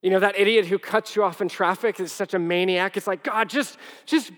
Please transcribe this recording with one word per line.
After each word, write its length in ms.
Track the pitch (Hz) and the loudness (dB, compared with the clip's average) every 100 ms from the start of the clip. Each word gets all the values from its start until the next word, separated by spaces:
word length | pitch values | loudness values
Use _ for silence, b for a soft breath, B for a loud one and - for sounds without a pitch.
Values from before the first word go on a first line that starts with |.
You 80 | 190 | 2
know, 100 | 190 | 4
that 200 | 202 196 | 4 4
idiot 260 | 208 226 180 | 4 4 2
who 140 | 190 | -2
cuts 360 | - 214 214 214 | 0 -2 -2 0
you 80 | |
off 160 | 202 170 | 0 0
in 80 | 190 | -6
traffic 520 | - 180 185 233 - | 0 0 0 -2 -4
is 120 | 180 | -8
such 220 | - 196 | -6 -4
a 60 | 185 | -2
maniac. 580 | 170 175 185 180 190 196 | 0 0 2 0 0 -2
It's 80 | 240 | -4
like, 180 | 185 | -4
"God, 240 | - 220 220 | -4 -2 0
just, 300 | 240 269 - B B B | -2 -4 -8 B B B
just 240 | 320 233 | -2 -2